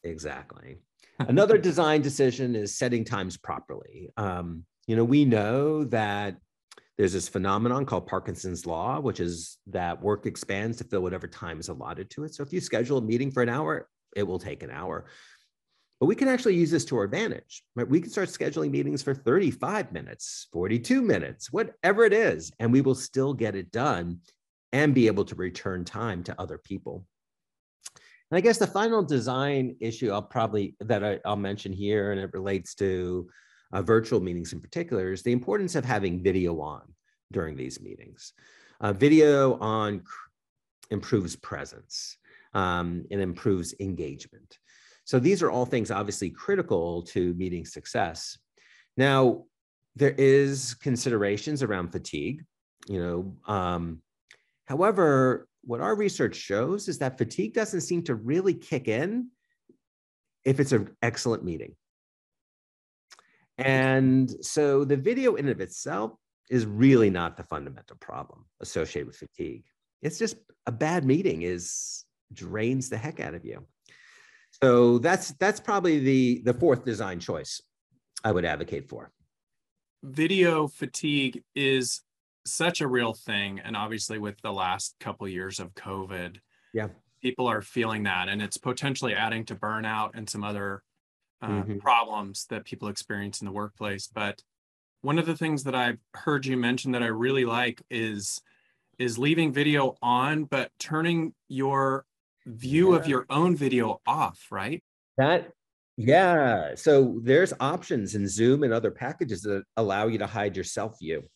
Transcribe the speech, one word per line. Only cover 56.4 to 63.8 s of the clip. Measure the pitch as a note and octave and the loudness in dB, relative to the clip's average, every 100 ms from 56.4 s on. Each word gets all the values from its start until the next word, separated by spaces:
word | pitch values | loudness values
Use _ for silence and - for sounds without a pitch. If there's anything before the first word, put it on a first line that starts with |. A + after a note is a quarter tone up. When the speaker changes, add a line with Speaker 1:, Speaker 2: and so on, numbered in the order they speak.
| - G2 C3 G3+ G3+ | -2 0 0 -2 -4
Speaker 1:
is | C#3 | -4
that | C3+ C3 | -4 -2
fatigue | A#2 - G#3 | -4 -2 -2
doesn't | A#3 G#3+ F#3 | 0 -2 -4
seem | D3 F3 | -2 -4
to | E3+ A#2 | -2 -4
really | A2 D#3 F#3+ | 0 0 0
kick | E3+ - C#3 A2+ | -2 -2 -4 -2
in | A2 E3 A#3 B3 _ _ _ _ _ _ _ _ _ _ _ | -2 0 -4 -6 _ _ _ _ _ _ _ _ _ _ _
if | - C3+ | 0 2
it's | C#3 | 2
an | A#2 G2 - | 2 0 -4
excellent | A#2 A2+ B2 A2+ | -4 -2 -2 -2
meeting. | F2+ D#2+ - D#2+ _ _ _ _ _ _ _ _ _ _ _ _ _ - _ _ _ - | -4 -8 -10 -16 _ _ _ _ _ _ _ _ _ _ _ _ _ -20 _ _ _ -2
And | C3 C3 | 2 4